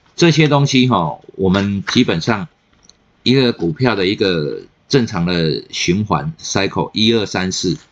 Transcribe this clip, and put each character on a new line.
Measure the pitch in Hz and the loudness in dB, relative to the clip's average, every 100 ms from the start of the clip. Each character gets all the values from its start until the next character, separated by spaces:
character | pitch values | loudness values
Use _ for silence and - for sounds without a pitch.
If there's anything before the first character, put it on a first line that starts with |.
| _ | _
这 | - 170 | 0 2
些 | 156 151 | 4 2
东 | 143 139 | 2 2
西， | 131 127 | 2 2
哈， | 101 80 - - | 2 -2 -6 -12
我 | - 95 | -2 0
们 | 95 101 98 - | 2 0 -2 0
基 | - | 0
本 | - 87 | 2 0
上 | - 104 160 _ _ _ _ _ _ _ | -2 -4 -6 _ _ _ _ _ _ _
一 | 117 | 0
个 | 135 123 | 2 2
股 | - 85 | 0 -4
票 | 78 127 101 | 0 0 2
的 | 92 | 0
一 | |
个 | 107 98 85 73 50 50 _ - | 0 0 0 -4 -6 -14 _ -2
正 | 139 113 | 0 0
常 | 92 85 | -2 0
的 | 87 80 65 - | 0 0 -2 -8
循 | - - 95 | -6 -2 -2
环 | 104 78 73 - | 0 -2 -4 -10
cycle， | - 101 95 92 73 | -6 -2 -2 -2 -4
一 | 98 110 | 0 2
二 | 113 98 | 2 -2
三 | 98 92 | -4 -4
四 | - 95 78 _ | -4 -4 -4 _